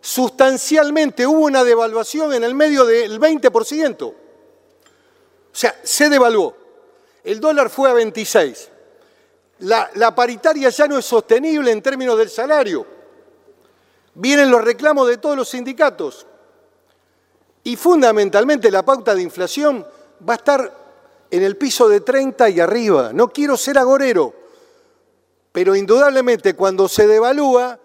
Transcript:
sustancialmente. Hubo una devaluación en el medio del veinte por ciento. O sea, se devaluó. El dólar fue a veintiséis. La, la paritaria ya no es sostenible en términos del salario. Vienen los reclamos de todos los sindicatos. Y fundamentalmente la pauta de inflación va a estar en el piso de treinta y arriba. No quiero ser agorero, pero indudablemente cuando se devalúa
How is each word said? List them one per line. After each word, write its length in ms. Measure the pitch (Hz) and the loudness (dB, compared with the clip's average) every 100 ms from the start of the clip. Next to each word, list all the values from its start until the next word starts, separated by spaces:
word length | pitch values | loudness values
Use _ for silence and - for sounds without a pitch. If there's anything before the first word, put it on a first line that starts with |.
sustancialmente. 1200 | - - 247 - 262 262 - 311 294 302 302 - 247 | -8 -4 -4 2 0 2 0 0 2 0 -2 -2 0
Hubo 200 | 311 302 | 2 2
una 180 | 269 | 2
devaluación 720 | 247 233 226 226 220 294 311 | 2 2 0 -4 -6 -6 -4
en 100 | 262 | -2
el 100 | 233 262 | -4 0
medio 280 | 302 285 | 0 2
del 340 | 240 226 220 214 | 2 2 0 0
veinte 340 | 302 311 254 | 0 2 0
por 120 | 214 | 0
ciento. 440 | 220 294 311 208 127 | -4 -4 -4 -4 -12
O 80 | - _ _ _ _ _ _ _ _ _ _ _ _ _ | -14 _ _ _ _ _ _ _ _ _ _ _ _ _
sea, 260 | - 233 - | -6 -4 -4
se 280 | - - 294 | -8 0 2
devaluó. 440 | 285 247 220 156 - _ _ _ _ _ _ | 4 4 2 -2 -6 _ _ _ _ _ _
El 160 | 175 214 | -10 -4
dólar 300 | 302 294 240 | -2 0 -2
fue 200 | - 269 | 0 2
a 40 | |
veintiséis. 720 | 240 226 202 214 220 151 113 - _ _ _ _ _ _ _ _ _ | 2 0 -6 0 0 0 -6 -20 _ _ _ _ _ _ _ _ _
La, 300 | 185 226 202 | -2 -2 -2
la 200 | 196 226 | -2 0
paritaria 540 | 233 240 233 320 302 269 | 0 -4 0 -2 0 -2
ya 180 | 240 294 | 0 0
no 80 | 285 | 0
es 80 | - | -2
sostenible 680 | 233 - 226 302 302 262 | -2 2 0 0 -2 -2
en 100 | 220 | -2
términos 360 | 269 269 254 226 | -4 -4 -2 -2
del 120 | 220 | -2
salario. 560 | - 254 302 226 156 104 - - _ _ _ _ _ _ _ _ _ _ | -4 -2 0 0 -4 -8 -20 -20 _ _ _ _ _ _ _ _ _ _
Vienen 380 | - 226 285 269 | -8 0 2 4
los 100 | 247 | 2
reclamos 460 | 220 233 302 285 254 | 0 -2 -2 0 0
de 120 | 240 | -2
todos 180 | 302 285 | -4 -4
los 100 | 247 | -6
sindicatos. 800 | 254 247 247 302 277 156 - - _ _ _ _ _ _ _ _ _ _ _ _ _ | -10 -12 -2 -4 -2 -12 -12 -20 _ _ _ _ _ _ _ _ _ _ _ _ _
Y 140 | - 240 | -12 -4
fundamentalmente 920 | 339 349 247 214 202 202 247 294 220 | 0 4 4 2 0 0 0 0 2
la 140 | 190 | 0
pauta 320 | 190 269 226 196 | 0 0 0 -2
de 60 | |
inflación 680 | 180 175 180 - 294 254 165 - _ _ 175 | -4 -8 -8 -2 -2 -2 -10 -20 _ _ -8
va 60 | |
a 40 | 226 | -4
estar 420 | - 277 240 - - _ _ _ _ | 0 -2 -2 -12 -20 _ _ _ _
en 120 | 180 | -2
el 140 | 196 196 | -2 -2
piso 300 | 277 - 233 | -6 2 2
de 140 | 208 | 2
treinta 480 | - 269 269 262 233 | 0 -2 -2 0 0
y 100 | 175 | 2
arriba. 520 | 170 220 226 165 120 | 0 0 0 0 0
No 140 | 131 240 | 0 -2
quiero 280 | - 294 269 | -2 -4 -2
ser 220 | - 277 | 0 2
agorero, 560 | 254 269 269 202 131 - - _ _ _ _ _ _ _ _ _ _ | 2 2 2 0 -2 -6 -20 _ _ _ _ _ _ _ _ _ _
pero 240 | - 180 196 | -4 0 0
indudablemente 800 | 196 233 285 262 247 233 202 160 | 2 4 4 2 0 0 -2 -2
cuando 320 | 190 190 190 | -2 0 -2
se 180 | - 214 | 2 4
devalúa 720 | 214 233 285 285 247 247 240 | 4 2 0 2 0 0 -10